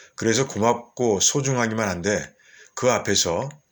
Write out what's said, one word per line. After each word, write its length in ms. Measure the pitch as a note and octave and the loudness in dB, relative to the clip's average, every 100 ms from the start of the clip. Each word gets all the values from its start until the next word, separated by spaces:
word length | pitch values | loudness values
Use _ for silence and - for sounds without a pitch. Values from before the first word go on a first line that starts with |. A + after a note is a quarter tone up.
| - - | -20 -4
그래서 320 | G#2+ A2+ C3+ | 0 2 0
고맙고 720 | G#2 A2+ A#2+ - - B2 G2 | 0 0 0 -4 -2 0 2
소중하기만 720 | - C#3+ C3+ B2+ A#2+ A2 G#2+ | 0 0 0 0 0 0 -2
한데, 400 | F2 F2 G2 - - _ - - | -2 -2 -2 -4 -14 _ -20 -18
그 160 | - B2+ | -2 0
앞에서 600 | A2+ - G2 F2+ E2+ C3+ - _ | 2 2 0 0 -2 -4 -10 _